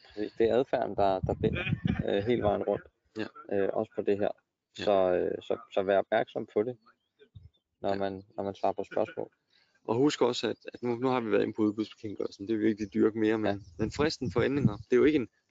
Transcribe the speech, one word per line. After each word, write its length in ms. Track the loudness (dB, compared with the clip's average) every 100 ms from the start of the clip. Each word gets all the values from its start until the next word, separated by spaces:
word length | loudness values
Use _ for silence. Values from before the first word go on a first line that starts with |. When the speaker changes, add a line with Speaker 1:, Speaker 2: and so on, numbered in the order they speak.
| -18 -8
Speaker 1:
Det, 160 | -8 0
det 100 | 2
er 40 | 4
adfærden, 400 | 2 -2 -2 0
der, 240 | 0 0
der 140 | -2
binder, 300 | 0 0 -2 -4 -4 -2 -2 0
øh, 160 | 0
hele 180 | 0 0
vejen 200 | 2 0
rundt. 220 | 0 -2 -4 _ _ -10
Speaker 2:
Ja. 80 | -10 -10 -4
Speaker 1:
Øh, 160 | -2 0
også 200 | 0 -4 -4
på 60 |
det 160 | 0 2
her. 120 | 0 -4 _ _ _ -4
Speaker 2:
Ja. 60 |
Speaker 1:
Så, 80 | 2 4 4 2
øh, 260 | 0 -4
så, 160 | -4 -6 -4
så 100 | -4
vær 160 | 2 2
opmærksom 480 | 2 -2 -2 -6 -4
på 80 | -2
det, 160 | -2 -6 _ _ _ _ -20 -20 -20 _ _ _
når 80 | -4
Speaker 2:
Ja. 20 | -2
Speaker 1:
man, 240 | -4 -6 -14 -8
når 60 |
man 100 | -8
svarer 180 | -2 -4
på 120 | -2
spørgsmål. 460 | -4 -4 -4 -6 -12 _ _ _ _ _
Speaker 2:
Og 120 | -2 2
husk 240 | 2 4
også, 260 | 0 2 -4
at, 80 | -6 -10
at 80 | -8
nu, 120 | -4 -2
nu 120 | 0
har 120 | 0
vi 100 | 0
været 120 | 0
inde 120 | 0
på 80 | 0
udbudsbekendtgørelsen. 880 | 0 0 -6 -8 -12 -8 -8 -8 -4
Det 80 | 0
vil 80 |
vi 60 | 0
ikke 160 | 0 -4
dyrke 320 | 2 2 2
mere, 200 | 2 2
men, 80 | 0
Speaker 3:
Ja. 120 | -4 -8 -6
Speaker 2:
men 140 | -6
fristen 400 | 0 -2 -2 -4
for 100 | 0
ændringer, 340 | 0 2 2 0
det 160 | 0
er 40 | 4
jo 80 |
ikke 120 | 6 4
en 100 | -2 _ _